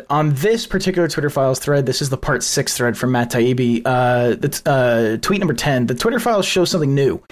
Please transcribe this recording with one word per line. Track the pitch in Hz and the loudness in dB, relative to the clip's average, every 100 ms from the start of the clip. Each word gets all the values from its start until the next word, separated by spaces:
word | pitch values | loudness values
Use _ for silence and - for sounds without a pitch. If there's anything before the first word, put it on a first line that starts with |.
| - | 0
on | 147 156 135 | 0 0 0
this | 196 226 - | 0 0 -2
particular | 190 190 180 160 | -4 -2 0 0
Twitter | 151 143 | 0 -2
Files | 143 135 131 | 0 0 0
thread, | - 143 131 | 0 0 0
this | - | -2
is | 143 | -2
the | 131 | -4
part | - 127 | -2 -2
six | - - - - | -2 -2 -2 -2
thread | 123 113 | -2 0
from | 127 | 0
Matt | 123 120 | 0 0
Taibbi, | 123 123 127 123 117 131 | 0 2 2 2 0 0
uh, | 127 123 123 123 110 | 0 2 2 2 0
the | 143 | -2
t-, | - - | -4 0
uh, | 135 123 113 113 113 | 2 2 2 0 0
tweet | - 196 | -2 0
number | 180 | 0
ten, | 120 151 127 120 | -2 -2 0 0
"The | |
Twitter | 123 226 240 | 0 -2 0
Files | 240 214 - | 0 0 0
show | 185 180 | 0 0
something | 185 147 139 | 0 0 2
new. | 135 - - | 2 0 -8